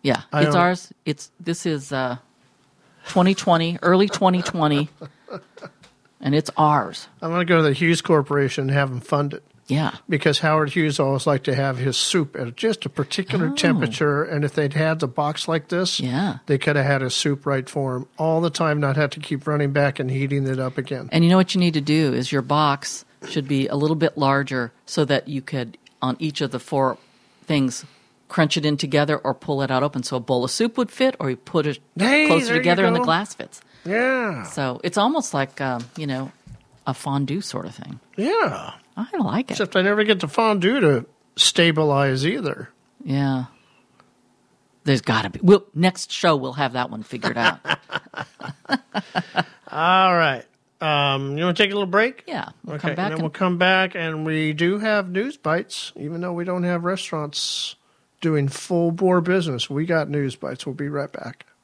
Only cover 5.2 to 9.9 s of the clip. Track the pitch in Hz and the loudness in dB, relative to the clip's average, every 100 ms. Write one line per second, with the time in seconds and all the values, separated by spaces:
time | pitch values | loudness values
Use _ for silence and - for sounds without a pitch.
5.2 | - 226 _ - - _ - _ _ _ | -16 -16 _ -20 -20 _ -20 _ _ _
6.2 | 131 147 151 - 151 147 95 - - _ | 0 0 0 2 4 4 0 -8 -18 _
7.2 | 165 170 175 170 156 135 165 170 - 156 | -4 -2 2 4 4 2 2 2 4 2
8.2 | 139 143 139 - 135 139 139 123 - 147 | 4 0 0 0 0 2 0 -4 -2 0
9.2 | 143 - _ _ - 139 151 | 0 -4 _ _ -4 -2 -2